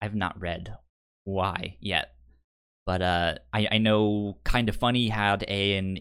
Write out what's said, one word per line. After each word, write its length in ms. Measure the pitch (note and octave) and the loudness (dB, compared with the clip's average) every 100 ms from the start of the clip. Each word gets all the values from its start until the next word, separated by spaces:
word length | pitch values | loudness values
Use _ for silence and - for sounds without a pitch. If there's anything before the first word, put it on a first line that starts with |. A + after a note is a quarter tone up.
I've 120 | G#2 | -6
not 260 | G#2 F2+ - | -2 -2 -4
read 380 | F2+ E2+ F2+ G#2 _ _ _ _ | -6 -6 -8 -14 _ _ _ _
why 540 | - F#2+ F#2+ F2+ F2+ - | -6 0 0 -2 -6 -8
yet. 360 | G2+ E2+ - - - _ _ _ _ _ - | -2 -2 -2 -10 -20 _ _ _ _ _ -2
But, 160 | F#2 | 0
uh, 340 | F2+ F2 E2+ D#2 - | 2 2 0 -2 -4
I, 160 | G#2+ G#2 | -2 0
I 60 | A2 | 2
know 580 | A2 G#2+ G#2+ G#2 G2+ G2 - | 4 4 4 0 -4 -4 0
Kinda 260 | B2 A2 | 2 2
Funny 360 | - A#2+ B2 A#2 | 0 2 2 0
had 340 | G#2+ G2+ G2+ - | 2 2 2 0
a, 300 | G2+ G2+ G2 | 0 0 0
an 200 | F#2+ F#2 | -2 -6